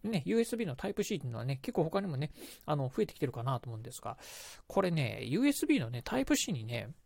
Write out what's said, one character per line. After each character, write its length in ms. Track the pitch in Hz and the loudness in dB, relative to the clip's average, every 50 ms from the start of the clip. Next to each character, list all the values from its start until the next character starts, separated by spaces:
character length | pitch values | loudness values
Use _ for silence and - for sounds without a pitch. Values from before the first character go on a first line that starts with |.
で 60 | - 208 | -2 0
ね、 140 | 226 170 131 | 0 0 2
ユ 140 | 175 214 233 | 4 4 4
ー 20 | |
エ 40 | 233 | 4
ス 120 | - 240 | 4 0
ビ 80 | 226 233 | -2 -2
ー 40 | 165 | -2
の 60 | 131 | -2
タ 140 | - - 202 | -2 -4 -2
イ 60 | 202 | 0
プ 100 | - 202 | -2 0
C 120 | - 214 | 0 0
っ 40 | 156 | -2
て 60 | - | -2
い 20 | 123 | -4
う 40 | |
の 80 | 117 110 | -6 -4
は 40 | 117 | -2
ね、 140 | 131 139 131 | -2 -2 -2
結 140 | - - - | -4 -2 2
構 100 | - 156 | 2 2
他 160 | 160 - 196 | 4 2 0
に 60 | 196 | 0
も 100 | 190 143 | 0 -2
ね、 140 | 127 147 151 - - - - - - - | -2 -2 -4 -6 -14 -16 -16 -16 -12 -2
あ 120 | - 151 | 0 0
の、 140 | 147 135 127 - | 2 2 0 2
増 60 | - | 2
え 40 | 214 | 0
て 60 | - | 0
き 60 | - - | 0 -2
て 80 | 156 | -2
る 60 | 131 | -2
か 100 | - 117 | -2 -2
な 180 | 117 135 135 120 | -2 0 -2 -2
と 80 | - 120 | -2 -8
思 80 | 113 | -10
う 40 | 110 | -8
ん 20 | |
で 100 | 117 117 | -10 -10
す 80 | - - | -12 -8
が、 160 | - 110 113 - - - - - - - - - - | -8 -8 -8 -8 -12 -16 -14 -14 -14 -16 -16 -18 -18
こ 140 | _ - 196 | _ 2 2
れ 100 | 185 180 | 4 4
ね、 320 | 170 156 135 110 107 101 110 | 4 2 2 2 0 -4 -4
ユ 180 | 110 131 202 | 0 2 4
ー 60 | 269 285 | 4 4
エ 40 | |
ス 140 | 285 - - | 4 2 4
ビ 100 | 302 302 | 4 4
ー 40 | 247 | 4
の 100 | 131 113 | 4 0
ね、 100 | 123 120 | -4 -6
タ 160 | - - 226 262 | -4 0 0 0
イ 60 | 269 | 2
プ 100 | - 302 | 4 2
C 200 | - - - 190 | 2 2 0 -2
に 100 | 120 110 | -2 -2
ね 240 | 113 117 117 107 113 156 - _ | -4 -4 -4 -4 -6 -12 -16 _